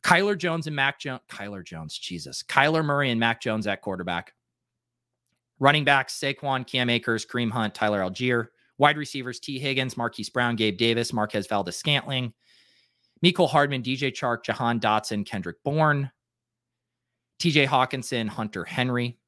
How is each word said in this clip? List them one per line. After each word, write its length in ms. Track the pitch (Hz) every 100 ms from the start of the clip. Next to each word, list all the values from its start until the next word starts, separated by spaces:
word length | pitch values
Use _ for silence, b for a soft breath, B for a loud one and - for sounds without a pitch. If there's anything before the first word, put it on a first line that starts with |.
Kyler 360 | - 175 202 190
Jones 280 | 170 165 156
and 80 |
Mac 240 | 147 139 -
Jo-, 200 | 143 127 _
Kyler 340 | - 101 98
Jones, 360 | 87 82 78 -
Jesus. 440 | - 87 - -
Kyler 400 | - - 147 160
Murray 280 | 151 143 139
and 100 | 117
Mac 220 | 117 113
Jones 240 | 123 110 104
at 160 | 98
quarterback. 500 | 104 92 87 87 - _ _ _ _ _ _ _ _ _ _ _ _ _
Running 260 | 139 151
backs, 340 | 143 139 127 -
Saquon, 480 | 139 139 139 131 123
Cam 240 | 127 120
Akers, 340 | 117 117 113
Kareem 240 | - 127 117
Hunt, 240 | 113 107
Tyler 280 | - 107 104
Allgeier. 480 | 92 92 127 120 107 _ _ -
Wide 180 | 147 151
receivers, 420 | 143 139 123 120
T 220 | - 131
Higgins, 360 | 139 131 131 120
Marquise 320 | 117 - 104
Brown, 280 | 127 123 113
Gabe 200 | 110 92
Davis, 360 | 113 113 117
Marquez 340 | 113 104 104 95
Valdes-Scantling, 840 | 104 90 - 151 143 - 135 120 _ b b b b b b b b
Mecole 240 | 175 175 165
Hardman, 320 | 156 143 131
D 140 | 123
J 160 | 131 135
Chark, 320 | 127 127 117
Jahan 380 | - 110 120 117
Dotson, 440 | 110 107 - 107
Kendrick 380 | 101 104 87 -
Bourne, 480 | 139 151 156 143 135 _ _ _ _ _ _ _ _ _ _ _ _ _
T 140 | 170
J 120 | 151
Hawkinson, 640 | 139 139 131 135 - 123 110
Hunter 380 | - 107 101
Henry. 560 | 85 127 127 123 120 120